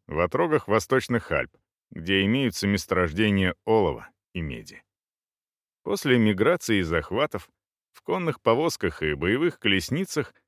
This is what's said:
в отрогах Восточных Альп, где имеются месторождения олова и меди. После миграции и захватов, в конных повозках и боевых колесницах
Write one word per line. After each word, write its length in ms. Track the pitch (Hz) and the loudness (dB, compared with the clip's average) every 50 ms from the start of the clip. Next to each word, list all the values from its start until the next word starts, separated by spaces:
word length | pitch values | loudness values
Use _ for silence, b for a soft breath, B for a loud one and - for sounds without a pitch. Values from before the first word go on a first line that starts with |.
| _ | _
в 120 | - 76 80 | -6 -2 -2
отрогах 480 | 87 90 - 139 175 160 151 - - | -2 0 0 -2 0 2 0 0 0
Восточных 640 | 98 107 110 - - 135 120 - - 120 117 - - | 2 0 0 2 2 0 0 0 0 -4 -4 -2 -2
Альп, 200 | 78 69 - - _ _ _ _ _ _ _ _ | -4 -4 -4 -6 _ _ _ _ _ _ _ _
где 340 | - - 82 90 98 95 98 | -16 -10 -4 0 0 2 2
имеются 420 | 101 120 139 135 113 - - 101 | 2 0 0 0 -2 -2 -2 -2
месторождения 880 | 98 101 95 - - 92 90 90 80 76 98 110 107 101 95 92 90 - _ - | 0 0 -2 -2 -2 0 0 0 0 0 0 2 2 2 2 2 0 -2 _ -2
олова 440 | 107 110 110 98 78 64 60 - - _ _ _ _ - | 2 2 2 2 0 -2 -4 -12 -20 _ _ _ _ -10
и 80 | 87 | -8
меди. 400 | 80 71 62 57 55 - - - _ _ _ _ _ _ _ _ _ _ _ _ _ _ _ _ _ _ _ _ - | -8 -8 -10 -12 -14 -18 -20 -20 _ _ _ _ _ _ _ _ _ _ _ _ _ _ _ _ _ _ _ _ -6
После 340 | - 202 196 - 135 127 | -6 -6 -2 2 4 4
миграции 600 | 120 110 107 101 92 110 147 180 165 - - 110 | 6 6 4 4 4 2 2 2 0 0 0 2
и 60 | 98 90 | 2 2
захватов, 640 | 80 85 80 80 - 92 120 151 - - 101 - _ _ _ _ _ _ _ _ _ | 2 0 -2 -2 -2 -4 -2 -2 -2 -4 -8 -10 _ _ _ _ _ _ _ _ _
в 100 | _ - | _ -14
конных 380 | - - 175 185 175 156 120 - | -6 -4 -4 -2 -2 -4 -4 0
повозках 640 | - 117 113 131 160 160 - - 101 85 - - 80 | 2 2 2 4 2 -2 -4 -2 -4 -6 -4 -4 -4
и 100 | 78 73 | -4 -4
боевых 460 | 69 80 92 113 135 170 170 - _ | -2 0 0 0 0 -2 -4 -4 _
колесницах 760 | - 104 98 92 - - 127 170 190 - - 151 117 - _ _ _ | 0 0 2 0 0 -2 -4 -4 -4 -4 -4 -6 -6 -6 _ _ _